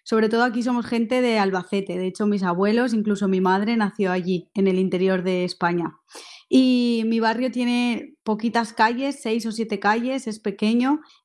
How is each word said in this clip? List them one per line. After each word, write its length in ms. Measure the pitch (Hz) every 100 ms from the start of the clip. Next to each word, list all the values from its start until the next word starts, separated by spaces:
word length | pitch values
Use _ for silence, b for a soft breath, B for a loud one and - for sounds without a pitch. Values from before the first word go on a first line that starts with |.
Sobre 260 | - 220 220
todo 140 | 233
aquí 180 | 247 226
somos 220 | 240 240 -
gente 360 | 233 226 254
de 180 | 247 220
Albacete. 580 | 190 185 180 196 190 180
De 100 | 185
hecho, 200 | 185 208
mis 160 | 202
abuelos, 500 | 185 175 202 233 247
incluso 340 | 226 214 202 202
mi 140 | 185
madre, 340 | 185 190 208 233
nació 340 | 202 - 190
allí, 380 | 185 175 180 -
en 140 | - 196
el 100 | 185
interior 440 | 185 180 190 190
de 200 | 180 180 180
España. 520 | - 175 175 165 - B B B B _
Y 540 | 262 254 247 240 233 226
mi 120 | 226
barrio 320 | 226 226 254
tiene 640 | 233 240 240 240 220 - _
poquitas 500 | - 214 226 233 226
calles, 460 | - 226 240 277 277
seis 240 | 226 226 220
o 60 |
siete 280 | 220 220 202
calles, 480 | 202 226 247 262 233
es 120 | 214
pequeño, 600 | 208 190 214 233 254 302 B B